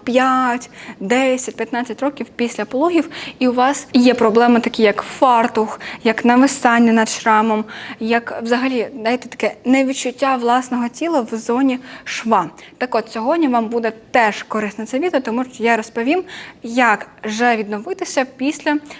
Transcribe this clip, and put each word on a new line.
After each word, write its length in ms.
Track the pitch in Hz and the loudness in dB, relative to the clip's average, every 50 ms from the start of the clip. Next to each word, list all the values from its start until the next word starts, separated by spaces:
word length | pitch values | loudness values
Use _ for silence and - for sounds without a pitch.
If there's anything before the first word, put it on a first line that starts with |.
| - | -6
п'ять, 680 | 262 233 254 262 262 262 262 254 247 240 247 - - - - - - 214 - | 0 0 2 2 2 2 2 0 0 -2 -4 -6 -14 -18 -20 -18 -18 -14 -10
десять, 560 | 190 190 240 254 269 262 254 254 - - - | -4 0 0 2 2 2 0 -2 -4 -8 -8
п'ятнадцять 460 | - 226 220 247 240 247 - 214 - | -8 -8 -4 -4 -6 -4 -6 -6 -4
років 240 | 269 285 285 - 233 - - | -4 -6 -4 -6 -12 -12 -4
після 280 | - 240 233 - - 208 | -4 -4 -4 -2 -6 -8
пологів, 460 | - - 254 302 349 359 330 294 - - - - 262 - - | -4 -2 0 0 2 2 0 0 -2 -8 -12 -14 -14 -4 0
і 100 | 254 254 | 0 0
у 40 | |
вас 340 | 240 247 247 269 285 - - - | 2 4 2 2 2 -2 -6 0
є 220 | - 254 240 247 240 | 2 4 6 6 4
проблеми, 460 | - 240 226 208 233 240 240 240 226 | 4 2 4 6 4 6 6 4 4
такі 220 | 240 240 - - | 2 0 0 2
як 200 | 220 208 202 - | 2 2 2 0
фартух, 800 | - - - - 285 262 240 226 226 240 - 226 214 214 - - - - - - - | -6 -8 0 2 4 4 4 4 2 2 0 -2 -2 -2 -6 -12 -12 -14 -14 -2 -2
як 200 | 226 220 - - | 0 0 2 2
нависання 680 | 233 240 254 262 277 - - - 247 233 240 240 226 | 4 6 6 4 4 2 2 2 4 4 6 4 4
над 160 | 226 226 220 - | 4 4 2 0
шрамом, 560 | - - - 233 214 214 214 226 214 214 214 214 - - - - 233 - | -2 -2 2 2 4 4 4 2 0 -2 -2 -6 -12 -14 -14 -14 -10 -8
як 400 | 226 220 233 233 233 - - - | -2 0 0 0 0 -4 -10 -8
взагалі, 460 | 226 226 247 247 254 269 262 240 202 - - 220 | -2 -2 0 0 0 -2 -2 -2 -4 -4 -8 -6
знаєте, 280 | 214 220 247 247 - 240 | -2 -2 -2 -2 -4 -12
таке 260 | - - - 208 - - - | -8 -4 -4 -4 -4 -4 0
невідчуття 720 | 240 262 269 269 262 269 - - 254 240 - 285 269 262 | 2 2 2 2 0 -2 -4 -4 -6 -4 -2 0 0 0
власного 520 | 247 240 233 240 254 247 - 247 247 240 240 | 0 2 2 2 2 0 -2 -4 -4 -4 -4
тіла 320 | - - 302 339 330 277 | -4 -4 -4 0 0 -2
в 160 | 226 233 226 | -2 -2 -6
зоні 420 | 220 220 - 233 254 277 269 254 254 - - - - - | -6 -4 -2 0 2 2 2 0 -2 -8 -14 -18 -16 -12
шва. 460 | - - - - 220 220 190 170 - - - - - - _ | -10 -10 -6 -2 0 2 2 0 -2 -8 -16 -20 -20 -8 _
Так 160 | 254 247 - | -6 -2 -2
от, 180 | 220 220 - | -2 -2 -4
сьогодні 360 | - 233 220 262 320 339 320 269 | -8 -4 -2 0 2 2 2 2
вам 200 | 240 233 226 214 | 2 0 0 0
буде 240 | 233 233 226 220 220 - - - | -2 -2 -2 -2 -4 -6 -16 0
теж 320 | - 254 226 208 202 - | 2 2 2 2 0 -4
корисне 440 | - - - 220 208 202 - - 220 | -8 -6 -4 -4 -4 -4 -6 -10 -10
це 120 | 220 - 262 | -6 -4 -2
відео, 220 | 330 359 330 269 | -2 0 -2 -2
тому 240 | 262 240 220 247 254 | -2 -2 -4 -4 -4
що 180 | 254 - - | -6 -6 -2
я 140 | 220 233 233 | 0 2 2
розповім, 480 | 220 220 - - 233 226 262 330 370 359 - - - - - - - | 0 0 -6 -6 -4 -2 0 0 0 -2 -6 -14 -16 -16 -18 -18 -16
як 440 | - 233 233 254 247 226 208 202 - - - - - | -12 -4 0 2 4 4 4 2 -2 -14 -18 -12 -8
же 320 | 220 214 220 240 247 233 | -8 -2 0 2 2 2
відновитися 680 | 214 214 208 214 202 226 349 392 - 359 - - - 262 | 0 -2 -6 -8 -8 -6 -8 -8 -8 -8 -4 -2 -2 -2
після, 540 | 262 - - 254 285 311 - - 311 294 302 294 - - | -2 -6 -4 -4 -4 -4 -2 -2 -2 -2 -2 -4 -8 -18